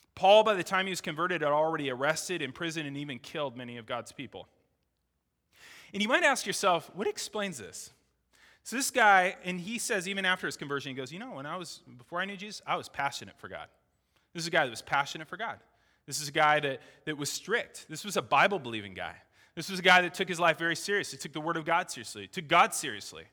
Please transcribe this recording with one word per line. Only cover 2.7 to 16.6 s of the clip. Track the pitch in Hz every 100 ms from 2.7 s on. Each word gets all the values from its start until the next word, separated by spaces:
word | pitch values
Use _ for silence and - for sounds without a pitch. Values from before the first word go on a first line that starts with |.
| 160 143
and | 139
even | 147 123
killed | - 160 143 120
many | 120 120
of | 107
God's | 120 113
people. | - 123 92 - _ _ _ _ _ _ _ _ _ _ _ - - -
And | 202
you | 214
might | 320
ask | 311 254 208
yourself, | - 196 170 -
"What | 185 392
explains | - - 214 196 135
this?" | 87 - - _ _ _ _ _ _ _
So | - 233
this | 262
guy, | 254 214 190 185 -
and | 180 180
he | 175 233
says | - 208 180
even | 196
after | 185 185 170
his | -
conversion, | 147 143 139
he | 131
goes, | 127
"You | 170
know, | 254
when | 151 147
I | 180
was, | 170 - - 127
before | - 170
I | 196
knew | 196
Jesus, | 208 190 -
I | 165
was | -
passionate | - 139 - 98 -
for | 95
God. | 82 78 _ _ _ _ _ _
This | 175
is | 165
a |
guy | 165
that | 135
was | 110
passionate | - 143 139 160 156
for | 180
God. | 226 104 _ _ _ _ -
This | 135
is | 147
a |
guy | 156 151 151